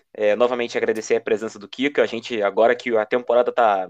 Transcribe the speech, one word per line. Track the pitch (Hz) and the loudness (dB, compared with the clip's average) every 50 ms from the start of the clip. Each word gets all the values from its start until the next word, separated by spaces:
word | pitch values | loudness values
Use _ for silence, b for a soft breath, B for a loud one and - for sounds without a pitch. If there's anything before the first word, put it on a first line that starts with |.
| _ _ | _ _
É, | - 110 107 104 104 | -6 -2 0 2 2
novamente | 107 120 123 127 120 120 113 - | 2 2 0 0 -2 -4 -4 -4
agradecer | 120 113 110 110 110 - - 120 | -2 -2 -2 -2 -2 -2 -2 -2
a | 113 | -2
presença | - - 113 104 113 107 - 104 | 0 -2 -2 -2 -4 -6 -10 -12
do | 101 98 | -18 -14
Kika. | - - 131 147 143 139 | -6 -4 -4 -2 0 0
A | 117 | 0
gente, | 104 113 113 110 - 120 107 | 0 -2 -8 -8 -6 -4 -2
agora | 101 101 95 110 110 120 120 | -2 0 2 4 4 4 2
que | 120 - 123 113 | 0 -2 -2 0
a | 110 107 | 0 0
temporada | - 127 123 123 - 117 123 123 123 | 0 -2 -2 0 2 2 2 2 2
tá | 120 123 120 107 101 95 92 | 2 2 2 2 2 0 -2